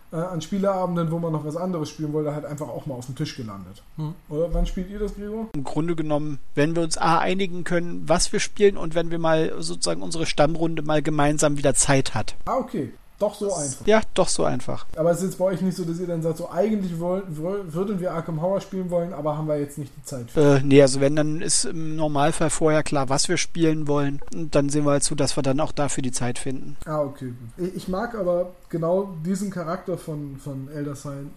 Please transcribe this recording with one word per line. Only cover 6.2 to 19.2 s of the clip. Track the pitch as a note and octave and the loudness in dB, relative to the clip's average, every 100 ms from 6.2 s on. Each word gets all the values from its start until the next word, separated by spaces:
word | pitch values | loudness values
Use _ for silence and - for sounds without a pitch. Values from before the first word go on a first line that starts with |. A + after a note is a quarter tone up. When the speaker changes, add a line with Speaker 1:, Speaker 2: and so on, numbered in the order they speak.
| D3+ C#3+ - | -2 -4 -4
Speaker 3:
wenn | - D3 | 0 2
wir | E3 | 2
uns | D#3+ - | 0 0
A | E3 E3 | 2 2
einigen | F#3 F#3+ F#3+ F3 | 2 0 -2 -2
können, | E3+ F3 E3+ F3 D3+ | -2 0 -2 -2 0
was | E3+ - | 2 2
wir | G#3 | 0
spielen | - - G3+ G3+ | -2 4 4 4
und | E3+ | 0
wenn | D#3+ E3+ | 0 0
wir | E3+ | 0
mal | E3 D#3+ D#3+ - | 2 2 2 -2
sozusagen | E3 F3 F3 E3+ | -4 -2 0 0
unsere | F#3 E3 D#3+ | -2 -2 0
Stammrunde | - D3 E3 E3 E3 | 4 4 4 0 0
mal | D3 D3+ | 0 2
gemeinsam | D3 D3+ D3 D3+ D3+ C#3+ | 2 4 4 4 2 4
wieder | C#3+ | 4
Zeit | B2+ - C#3 - | 4 4 4 2
hat. | A2+ - - - | 0 0 0 0
Speaker 1:
Ah, | B3 | -2
okay. | B3 G3 B2+ - - - | -2 -4 -6 -8 -18 -4
Doch | G#3 G#3 | -2 -2
so | G3+ | -2
Speaker 3:
Das | F3 | -2
Speaker 1:
einfach. | C#3+ C3 - | -2 0 6
Speaker 3:
Ja, | G#3+ - | 6 6
doch | - E3+ | 4 4
so | - | 4
einfach. | D#3 B2+ - B2+ - - | 2 2 0 0 -2 2
Speaker 1:
Aber | D#3+ | 2
es | E3 | 2
ist | |
jetzt | F#3+ - | 0 0
bei | |
euch | F#3 F3 | 0 0
nicht | F#3 F#3 | 0 0
so, | |
dass | E3 E3+ | -2 -4
ihr | F3 | -4
dann | E3+ | -2
sagt, | D#3+ D#3 | -2 -4
so | C3 | -4
eigentlich | D3+ G#3 G#3+ F#3 E3 | 0 2 2 -2 -2
woll-, | F3 F#3 F#3+ | -2 -2 -4
woll-, | D3+ E3 G3+ F#3 | -6 -6 -6 -6
würden | D#3 G3+ G3 | -4 -2 -2
wir | F3+ | -4
Arkham | E3+ D#3+ D#3+ | -4 -4 -4
Horror | F3 G3 | -2 -2
spielen | F#3+ F#3+ F3+ | -4 -6 -2
wollen, | F3 E3+ | -2 -2
aber | F3 | -4